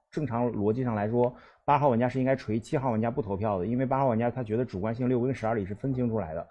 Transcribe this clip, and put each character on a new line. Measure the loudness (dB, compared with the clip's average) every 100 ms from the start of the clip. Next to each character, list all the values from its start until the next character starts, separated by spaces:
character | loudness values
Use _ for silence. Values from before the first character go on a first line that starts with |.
| _
正 | -4
常 | -2 0 0
逻 | 0 0
辑 | 0
上 | 0
来 | 0 0
说， | 2 2 0 -18 _
八 | 2 4
号 | 4
玩 | 4
家 | 2
是 | 2
应 |
该 | 0 0
锤 | 0 -4
七 | -2 -2
号 | 0
玩 | 0
家 | 0
不 | -2
投 | -4 -2
票 | 0 0
的， | 0
因 | 0
为 |
八 | 0 2
号 | 2
玩 | 2
家 | 0
他 | -2
觉 | -2 -2
得 |
主 | -2 -2
观 | -4
性 | -2 0
六 | 2
跟 | 0
十 | 0
二 | 0 0
里 | -2
是 |
分 | -4 -4
清 | -2 0
出 | -2
来 | -4
的， | -6 -10